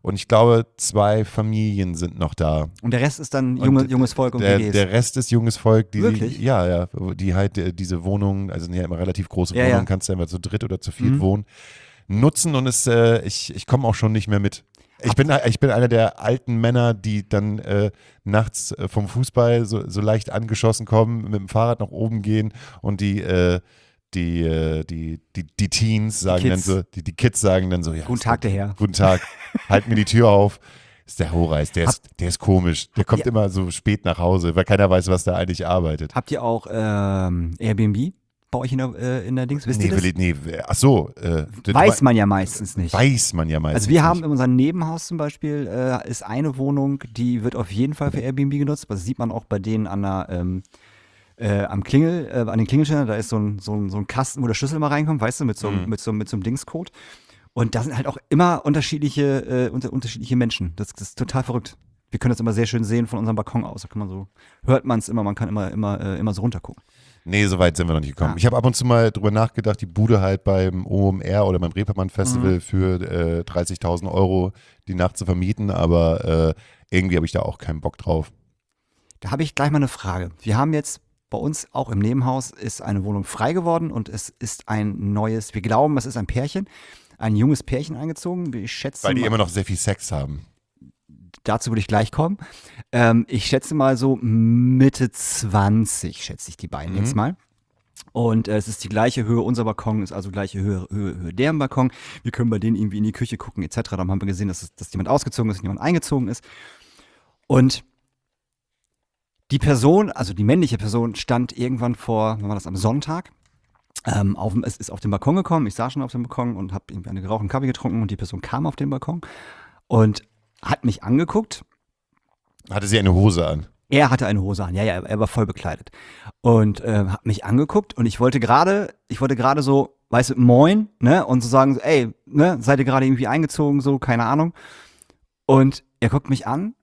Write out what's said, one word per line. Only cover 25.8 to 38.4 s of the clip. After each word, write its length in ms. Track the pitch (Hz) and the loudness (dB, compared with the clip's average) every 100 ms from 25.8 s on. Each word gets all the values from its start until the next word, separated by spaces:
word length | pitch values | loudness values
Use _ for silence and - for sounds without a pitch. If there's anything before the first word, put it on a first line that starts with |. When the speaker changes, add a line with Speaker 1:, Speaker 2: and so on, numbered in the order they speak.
| 113 110 107 107 | 2 2 0 -2
Speaker 2:
Die 60 | 92 | 0
Speaker 1:
sagen 180 | 90 | 2
dann 100 | 92 | 2
Speaker 2:
Kids. 120 | 92 98 | 2 0
Speaker 1:
so, 160 | 95 | -2
die, 200 | 87 - | -2 -8
die 80 | 82 | -8
Kids 300 | 82 120 - | 0 0 2
sagen 280 | 104 92 92 | 2 2 2
dann 140 | 90 | -2
so, 100 | 82 | -2
"Ja, 100 | 80 | -6
Speaker 2:
"Guten 100 | 78 | -4
Speaker 1:
ist 100 | 120 | -4
Speaker 2:
Tag, 180 | - 117 | -2 -2
Speaker 1:
der, 100 | 113 | 0
Speaker 2:
der 80 | 95 101 | -2 -4
Herr." 80 | 95 | -2
Speaker 1:
guten 160 | 104 | -2
Tag, 260 | 90 95 90 - - - - - | 4 4 4 0 -16 -8 -8 0
halt 220 | 101 104 | 0 2
mir 60 | 110 | 0
die 100 | 101 | 4
Tür 240 | 113 117 | 6 8
auf. 300 | 101 101 - - - - _ - | 8 4 0 -20 -20 -20 _ -18
Ist 140 | - | -4
der 140 | 80 | -2
Horror, 260 | 85 82 76 | 2 2 0
ist, 160 | 76 - | 0 0
der 80 | |
ist, 200 | 82 - - | 0 0 -8
Speaker 2:
Hab- 120 | - | -6
Speaker 1:
der 100 | 85 | -6
ist 100 | - | -2
komisch. 500 | - 92 87 78 - | 4 4 4 -2 -4
Der 80 | - | -4
Speaker 2:
Habt 80 | 98 | 0
Speaker 1:
kommt 160 | - 123 | 0 2
Speaker 2:
ihr 20 | |
Speaker 1:
immer 220 | 113 101 | 0 0
so 200 | 95 90 | -2 -4
spät 340 | - - 104 90 | -2 -2 0 -2
nach 120 | 85 | -2
Hause, 380 | 87 92 85 82 | 0 2 2 0
weil 80 | |
keiner 260 | 90 101 98 | 2 4 6
weiß, 180 | 92 90 | 4 2
was 180 | 92 - | 0 0
der 100 | 90 | -2
eigentlich 320 | 90 87 85 | -2 -4 -2
arbeitet." 480 | 92 82 76 76 - | 0 0 -4 -4 -6
Speaker 2:
Habt 160 | - | -6
ihr 100 | 151 | -4
auch, 240 | 120 117 - | -2 -4 -4
ähm, 840 | 113 110 104 98 98 92 87 82 82 | -4 -2 0 0 0 0 -2 -4 -4
Airbnb 540 | 113 104 107 101 156 - _ _ | -2 2 2 2 -2 -6 _ _